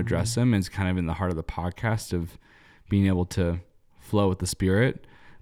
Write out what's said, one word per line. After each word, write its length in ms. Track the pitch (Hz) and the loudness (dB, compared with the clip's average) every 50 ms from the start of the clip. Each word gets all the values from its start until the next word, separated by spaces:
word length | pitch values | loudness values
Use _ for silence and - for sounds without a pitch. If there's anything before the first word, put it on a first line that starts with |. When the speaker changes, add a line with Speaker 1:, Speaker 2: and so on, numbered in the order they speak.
| 87 | 0
Speaker 1:
address 280 | - 85 85 87 113 | 0 0 0 0 0
Speaker 2:
Mm-hmm. 80 | 117 120 | 0 2
Speaker 1:
them. 120 | 123 127 117 | 2 4 4
It's 160 | 98 92 - | 2 0 -2
kind 180 | - - 95 92 | -4 -2 -2 0
of 80 | 92 | 0
in 100 | 92 87 | 0 -2
the 80 | 80 82 | -2 -2
heart 160 | 82 98 90 | -2 -2 -2
of 40 | 87 | -2
the 80 | 80 78 | -4 -6
podcast 680 | - - - 82 90 - - - 113 113 107 - - 90 | -6 -6 -6 -6 -6 -6 -4 -4 -2 -2 -4 -4 -4 -4
of 240 | 87 82 82 - - - _ - - - - - - - - | -4 -4 -6 -10 -16 -20 _ -20 -20 -20 -20 -20 -20 -6 0
being 180 | 101 101 98 | 2 4 4
able 180 | 95 92 87 87 | 4 4 2 0
to 320 | 87 - - 90 85 87 87 - _ _ _ _ _ _ - | -2 -2 0 0 0 -2 -4 -6 _ _ _ _ _ _ -20
flow 300 | - - - 104 101 95 | -6 -2 0 2 2 2
with 100 | 90 - | 2 0
the 80 | 92 | -2
Spirit. 580 | 87 - - 95 92 92 104 123 135 - - - - - - - - - - | -6 -4 0 0 2 4 4 2 2 0 -4 -12 -20 -20 -20 -20 -20 -20 -20